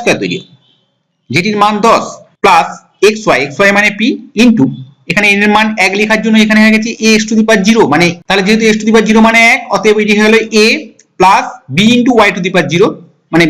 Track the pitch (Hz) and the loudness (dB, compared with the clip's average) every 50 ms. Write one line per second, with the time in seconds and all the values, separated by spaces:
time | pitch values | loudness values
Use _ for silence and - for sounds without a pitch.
0 | - 202 143 - 104 90 87 - - _ - _ _ _ _ _ _ _ _ _ | -2 -4 -4 -4 -4 -8 -8 -10 -12 _ -20 _ _ _ _ _ _ _ _ _
1 | _ _ _ _ _ _ 120 170 175 214 208 208 202 214 214 208 208 226 196 131 | _ _ _ _ _ _ -6 -4 -4 -4 -2 0 0 0 0 0 0 0 0 0
2 | - - - - - _ _ _ - 196 175 165 - - - - _ _ _ _ | -2 -8 -14 -18 -20 _ _ _ 0 2 2 2 0 -2 -8 -16 _ _ _ _
3 | 185 208 214 214 - 175 143 127 139 151 - - 202 196 202 202 208 208 208 - | 0 0 0 0 -2 -2 -2 0 -2 -6 -2 0 0 0 2 0 -2 -2 -2 -2
4 | 220 269 - - - - _ 202 233 247 220 220 131 - - - - - _ _ | -4 -4 -4 -4 -10 -10 _ 2 2 2 4 2 0 -2 -4 -8 -14 -20 _ _
5 | _ - 170 208 202 202 202 202 208 208 208 214 220 220 220 202 185 190 196 208 | _ -6 -4 -2 -2 0 0 0 0 0 0 0 0 -2 -2 -2 -4 -2 -2 -2
6 | 214 214 220 202 220 226 220 220 214 214 214 214 220 220 214 220 220 233 - - | -2 -2 -2 -2 -2 0 2 2 2 2 2 2 2 2 2 0 -2 -4 -6 -2
7 | 220 220 220 214 214 - 226 220 220 214 220 214 185 220 226 226 175 127 143 156 | 0 2 2 2 0 0 0 0 2 2 2 2 2 0 2 2 2 2 2 0
8 | 175 170 170 - - - 190 202 185 196 220 220 226 220 214 214 214 220 220 226 | 0 0 -2 -6 -6 -4 -4 -2 0 0 0 0 0 0 0 0 -2 0 0 2
9 | 214 220 214 226 220 226 226 233 226 233 254 262 - - 208 185 196 220 208 214 | 2 2 2 2 2 2 2 2 2 2 0 -2 -4 -6 -6 -2 0 0 0 0
10 | 214 214 208 208 214 220 220 226 220 220 226 214 214 220 269 320 - - _ _ | 0 0 0 0 2 2 2 0 0 0 0 2 2 2 0 -4 -6 -14 _ _
11 | _ _ _ - 185 185 202 240 254 - - - _ - 131 160 208 226 247 240 | _ _ _ 0 2 2 2 2 0 -4 -12 -18 _ -8 -4 0 2 2 2 2
12 | 233 247 247 220 208 202 180 190 175 185 - 180 160 139 156 175 214 262 - - | 2 2 2 2 2 0 -2 -4 -6 -2 -2 -2 -2 -2 0 0 0 0 -2 -8
13 | - _ _ _ _ _ 170 165 170 | -16 _ _ _ _ _ -2 0 0